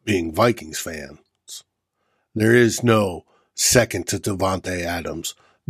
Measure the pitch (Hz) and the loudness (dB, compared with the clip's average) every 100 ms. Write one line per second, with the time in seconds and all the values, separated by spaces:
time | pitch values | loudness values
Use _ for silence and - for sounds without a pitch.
0 | - 95 82 80 120 - 78 76 - 78 | -4 -2 -2 0 2 0 -8 -12 -10 -12
1 | - - _ _ - - _ _ _ _ | -14 -20 _ _ -20 -20 _ _ _ _
2 | _ _ _ 110 110 123 117 - 120 110 | _ _ _ 0 4 6 6 2 2 2
3 | 101 82 - _ _ - - 127 110 92 | 2 -4 -14 _ _ -4 2 4 2 0
4 | - 98 110 95 95 92 92 90 85 85 | 0 -2 -4 -2 -2 -4 -6 -6 -4 -6
5 | 78 80 - - _ _ | -6 -8 -10 -12 _ _